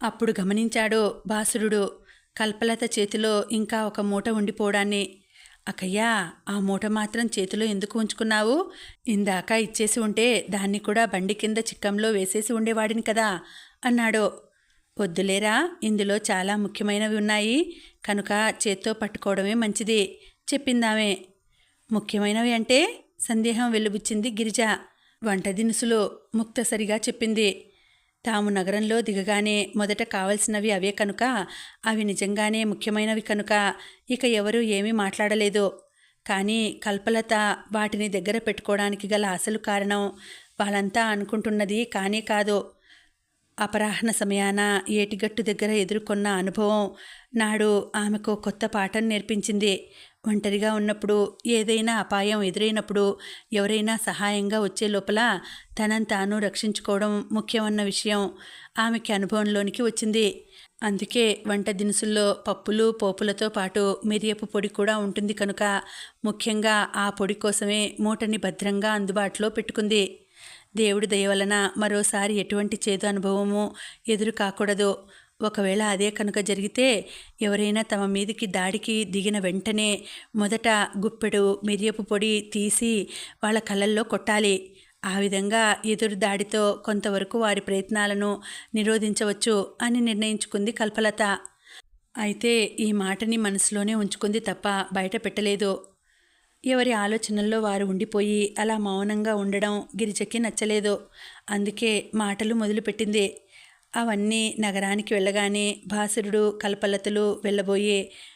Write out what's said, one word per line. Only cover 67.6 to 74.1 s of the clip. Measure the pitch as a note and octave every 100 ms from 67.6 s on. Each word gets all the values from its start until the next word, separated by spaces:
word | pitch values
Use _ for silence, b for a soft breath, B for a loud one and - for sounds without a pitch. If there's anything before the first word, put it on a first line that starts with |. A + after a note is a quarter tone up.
| G3+ G#3 G3+ -
మూటని | G#3+ A3 G#3+ G#3+
భద్రంగా | F#3+ F#3 G3+ G3+ G#3+
అందుబాటులో | G#3+ G3 G3+ G3 - G#3+
పెట్టుకుంది. | A3 G#3+ - G#3 G#3+ F#3+ - B B B B B G#3
దేవుడి | G#3+ G3+ G3+
దయ | G3+ G3
వలన | G3 G3 G#3 G3 -
మరోసారి | G#3 G#3 G3+ G#3 G3+
ఎటువంటి | G#3 F#3+ G3+ G#3 G#3 A3
చేదు | F#3+ G#3
అనుభవము | G3+ G3 G3 G3+ G3+ G#3 B B B
ఎదురు | -